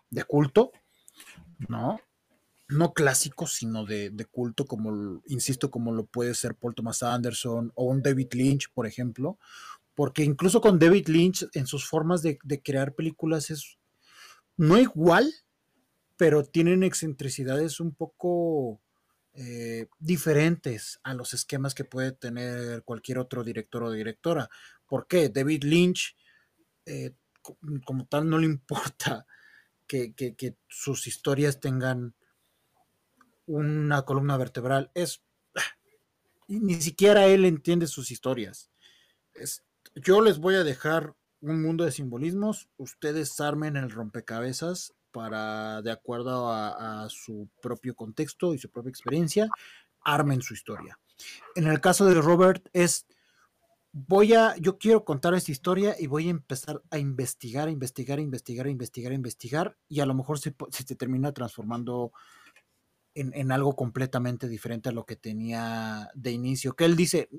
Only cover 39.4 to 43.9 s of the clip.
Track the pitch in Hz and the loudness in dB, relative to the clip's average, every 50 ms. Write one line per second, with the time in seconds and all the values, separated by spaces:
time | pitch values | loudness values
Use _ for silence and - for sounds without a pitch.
39.4 | - 139 - - _ _ _ _ _ _ _ - 131 180 185 208 226 214 160 147 | -12 -10 -12 -12 _ _ _ _ _ _ _ -2 2 6 6 8 8 6 6 4
40.4 | 160 185 190 190 170 147 127 - - 151 160 165 147 151 - _ _ _ _ _ | 2 2 2 4 2 0 -2 -2 -2 0 0 0 -2 -4 -10 _ _ _ _ _
41.4 | - 147 160 160 156 160 165 165 170 151 131 - 143 123 117 120 147 170 180 202 | -6 -4 -2 -2 0 0 0 0 -2 -2 -2 -4 -8 -8 -6 -6 -4 -4 -4 -2
42.4 | 208 220 214 - - _ _ - 135 - - _ - 151 151 160 151 131 - - | -2 -2 -4 -6 -10 _ _ -16 -16 -16 -12 _ -6 -4 -4 -4 -4 -6 -6 -4
43.4 | 147 147 147 151 156 151 147 139 131 120 | -4 -4 -2 -2 -4 -4 -4 -4 -6 -6